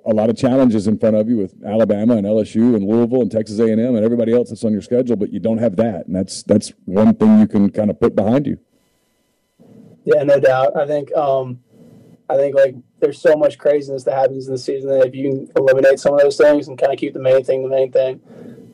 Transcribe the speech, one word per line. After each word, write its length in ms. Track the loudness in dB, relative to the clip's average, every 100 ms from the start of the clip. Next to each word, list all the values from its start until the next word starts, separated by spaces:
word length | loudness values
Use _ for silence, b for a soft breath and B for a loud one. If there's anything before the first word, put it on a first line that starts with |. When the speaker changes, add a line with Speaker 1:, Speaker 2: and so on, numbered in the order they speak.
| -2
Speaker 1:
a 80 | 0
lot 160 | 0
of 60 | 0
challenges 500 | 0 2 2 2 0
in 100 | 0
front 180 | 2 0
of 140 | 0
you 80 | -2
with 160 | -4 -8
Alabama 520 | -4 0 0 2 2 2
and 100 | 2
L 140 | 0
S 160 | 0 0
U 200 | 2 2
and 120 | 2
Louisville 340 | 2 2 0
and 80 | 0
Texas 300 | -2 -4 0
A 60 | 0
and 140 | 2
M 160 | 0 0
and 80 |
everybody 300 | 0 0 0
else 160 | 0 0
that's 140 | -4
on 80 | -4
your 100 | -4
schedule, 360 | -2 -2 0 -2
but 140 | -4
you 80 | -4
don't 200 | -4 -2
have 160 | -2 -2
that, 320 | -2 -4 -6
and 80 | -6
that's, 260 | -6 -8
that's 320 | -2 -2 -2 -10 -6
one 280 | 0 2
thing 260 | 4 4 4
you 80 | 4
can 220 | 2 0
kinda 240 | 0 -4
put 220 | 0 -2 0
behind 320 | 0 0 -2
you. 100 | -8 _ _ _ _ _ _ _ _ _ _ _ -20 -20 -10 0
Speaker 2:
Yeah, 180 | 0
no 160 | 4 4
doubt. 360 | 4 2 2 0
I 120 | -2
think, 260 | -4 -4 -2
um, 440 | 0 -2 -4 -10 _ _ -20 -20 -20 -18 -4
I 80 | -2
think, 180 | 0 2
like, 180 | 0 -2 -18 _
there's 180 | -4 -2
so 160 | 0 2
much 220 | 0 -2
craziness 480 | -2 -2 -4 -8 -6
that 100 | -2
happens 320 | -2 -4 -10
in 60 |
the 40 | -8
season 320 | -8 -8 -4
that 140 | -2 -2
if 80 |
you 160 | -4 -6
can 220 | -6 -6 -2
eliminate 420 | 0 2 2 2
some 140 | 0
of 80 | 2
those 160 | 2 4
things 320 | 4 4 -2
and 80 | -4
kinda 180 | -4 -2
keep 180 | -6
the 60 | -4
main 240 | 0 2
thing 200 | 2 -2
the 40 | -2
main 240 | -2 0
thing, 300 | 0 -2 -4 B B B B B